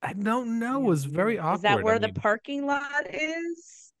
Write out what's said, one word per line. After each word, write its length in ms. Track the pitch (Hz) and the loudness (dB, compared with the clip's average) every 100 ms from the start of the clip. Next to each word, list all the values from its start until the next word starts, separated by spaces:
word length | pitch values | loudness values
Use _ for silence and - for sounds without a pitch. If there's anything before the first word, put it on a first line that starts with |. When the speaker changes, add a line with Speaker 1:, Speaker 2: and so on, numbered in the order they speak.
Speaker 1:
I 120 | - | -6
don't 460 | 196 202 240 240 226 | -4 0 0 -2 -4
know. 180 | 233 269 | -2 0
It 20 | |
Speaker 2:
Yeah, 40 | 254 | 2
Speaker 1:
was 180 | 160 139 | 2 2
very 300 | 151 202 220 | 0 0 2
Speaker 2:
weird. 160 | 160 185 | 0 2
Is 60 | |
that 100 | 202 | 4
Speaker 1:
awkward. 100 | 202 | 4
Speaker 2:
where 120 | 214 220 | 4 2
Speaker 1:
I 40 | |
Speaker 2:
the 80 | 214 | 2
Speaker 1:
mean 60 | 196 | 0
Speaker 2:
parking 500 | 214 220 - 285 277 | 0 0 -2 -4 -2
lot 400 | 285 277 285 294 | -2 -2 -4 -4
is? 760 | 269 311 330 339 330 - - - _ | -4 -4 -4 -6 -8 -12 -20 -20 _